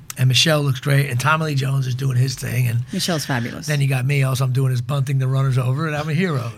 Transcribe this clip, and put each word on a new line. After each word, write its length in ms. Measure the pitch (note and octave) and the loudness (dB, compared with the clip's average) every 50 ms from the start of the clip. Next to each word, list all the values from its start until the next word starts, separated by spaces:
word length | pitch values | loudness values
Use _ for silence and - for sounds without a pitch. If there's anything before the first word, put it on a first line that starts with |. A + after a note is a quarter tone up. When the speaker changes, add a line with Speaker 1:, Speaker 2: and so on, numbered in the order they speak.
| - - - - | -16 -10 -4 0
Speaker 1:
And 100 | B2+ B2+ | 2 2
Michelle 340 | B2+ A#2+ - E3+ D#3 D3+ | 4 4 4 2 2 2
looks 180 | C#3+ C#3+ C3+ - | 2 0 -2 -2
great. 300 | - C#3+ C#3 C#3 C#3+ C#3+ | 0 2 2 2 2 2
And 100 | B2+ A#2+ | 0 0
Tommy 260 | - D3 D#3 D#3+ D#3+ | 2 2 2 2 0
Lee 100 | D#3 C#3+ | 0 -2
Jones 320 | C3+ C3+ C3+ C3+ C3+ C3 B2+ | -2 0 0 0 -2 -2 -2
is 80 | B2 | -2
doing 220 | B2 C#3 C3+ B2+ B2 | -2 -2 0 2 2
his 180 | C3 C3+ - | 0 0 -2
thing. 320 | - - A#2+ A2+ B2 B2+ A#2+ | -6 -6 -4 -2 0 0 0
And 120 | A2+ A#2 B2 - - | 0 -2 -2 -2 -4
Speaker 2:
Michelle's 320 | F#3+ - - F3 D3+ - | -4 -2 -2 -2 -2 -2
fabulous. 420 | - C#3 A#2+ A#2 A#2+ - - - D3+ | -2 -2 -2 -2 -4 -6 -8 -4 -2
Speaker 1:
then 140 | D3+ C#3+ | 0 0
you 60 | C#3 C3+ | 2 2
got 180 | C#3 C3 B2 | 0 0 0
me 180 | C3+ C#3+ C#3+ C3+ | 0 2 2 2
also. 200 | C3 C3+ B2 C3+ | 2 0 0 0
I'm 80 | B2+ B2 | 0 2
doing 180 | C3 C3+ C3 | 2 2 2
his 100 | B2+ A#2+ | 0 0
bunting 360 | A#2+ - D3 C#3+ C3+ C#3+ C#3 C3+ | -2 -2 -2 -2 0 0 0 0
the 80 | C3 C3 | 0 2
runners 300 | C3+ C3+ C3+ C3+ B2+ B2+ | 2 2 2 2 2 2
over, 300 | B2+ B2+ B2+ C#3+ E3 D#3+ | 2 0 0 0 -2 -2
and 80 | D3+ | -2
I'm 120 | D3 D3+ D#3+ | -4 -2 -2
a 40 | D3+ | 0
hero, 380 | D#3+ F#3+ F#3 D#3 B2+ A2+ A#2 A2+ | 0 0 0 0 -2 -4 -6 -6